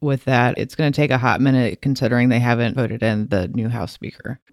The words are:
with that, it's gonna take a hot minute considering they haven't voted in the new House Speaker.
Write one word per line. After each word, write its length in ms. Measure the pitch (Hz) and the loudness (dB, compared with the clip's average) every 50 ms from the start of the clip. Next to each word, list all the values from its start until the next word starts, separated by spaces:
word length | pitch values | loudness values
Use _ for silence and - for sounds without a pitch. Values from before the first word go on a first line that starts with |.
with 240 | 151 143 135 131 - | -2 -2 -2 -2 0
that, 320 | 131 131 120 123 123 - | 0 2 2 2 2 0
it's 180 | - - - - | -2 -6 -6 -2
gonna 160 | - 143 147 | 0 0 0
take 200 | 139 151 147 131 | 2 0 0 0
a 80 | 131 123 | 0 0
hot 220 | 123 120 - - | 2 2 2 2
minute 420 | 135 135 131 127 123 107 - - | 2 4 4 4 2 0 -2 -2
considering 480 | - 143 131 - 127 110 123 120 120 127 | -2 -2 -2 0 0 0 2 4 4 4
they 100 | 123 120 | 4 4
haven't 340 | 120 120 117 117 120 117 - | 2 2 2 0 0 -2 -2
voted 280 | 131 117 107 110 - | -2 -2 -2 -2 -2
in 260 | 110 113 107 104 104 - | -2 0 0 0 -2 0
the 200 | 101 92 90 87 | -2 -2 -2 -2
new 200 | - 120 110 117 | -4 -4 -4 -2
House 240 | 117 110 87 - | -4 -4 -6 -8
Speaker. 480 | - - - - - - - - 131 - _ _ | -10 -12 -14 -14 -14 -12 -12 -12 -12 -12 _ _